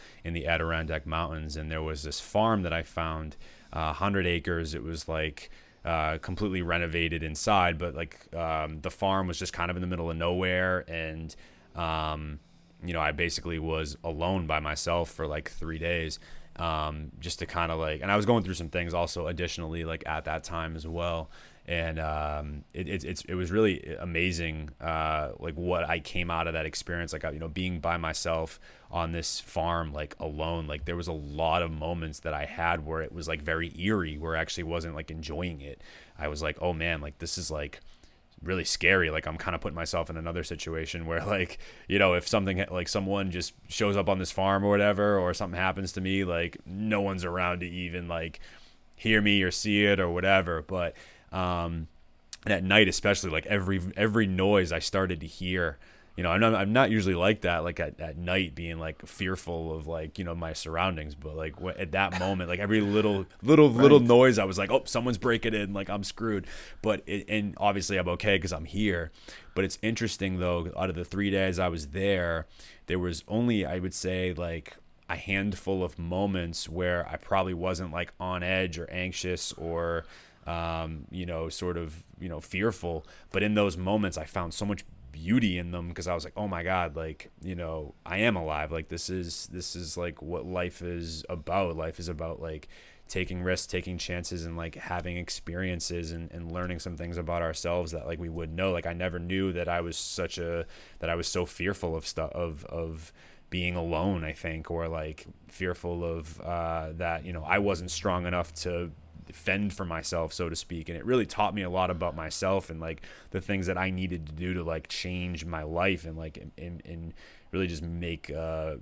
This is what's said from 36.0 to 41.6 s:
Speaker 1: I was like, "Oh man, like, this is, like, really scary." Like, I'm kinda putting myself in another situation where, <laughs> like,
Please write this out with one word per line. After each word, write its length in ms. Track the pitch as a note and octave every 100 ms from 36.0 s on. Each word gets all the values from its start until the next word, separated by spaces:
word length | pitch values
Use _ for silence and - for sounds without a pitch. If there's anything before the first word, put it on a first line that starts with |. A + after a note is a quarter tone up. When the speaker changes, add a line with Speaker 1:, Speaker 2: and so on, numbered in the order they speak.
| - -
Speaker 1:
I 100 | D2+
was 120 | D2+
like, 160 | D#2 -
"Oh 120 | F2
man, 260 | D#2+ E2+ D#2+
like, 200 | D2 -
this 180 | E2+ -
is, 140 | E2+
like, 280 | D#2 D2 - - - - - _ -
really 240 | F2+ F#2 E2
scary." 460 | - F2 F#2+ E2
Like, 160 | D#2 E2
I'm 100 | D#2+
kinda 220 | - E2
putting 160 | D2 D#2+
myself 340 | E2 F2+ E2
in 80 | E2
another 260 | E2 E2+
situation 640 | D#2 E2+ - D#2+ D#2 F2 E2
where, 180 | E2 E2+
<laughs> 0 |
like, 340 | G2+ F2+ -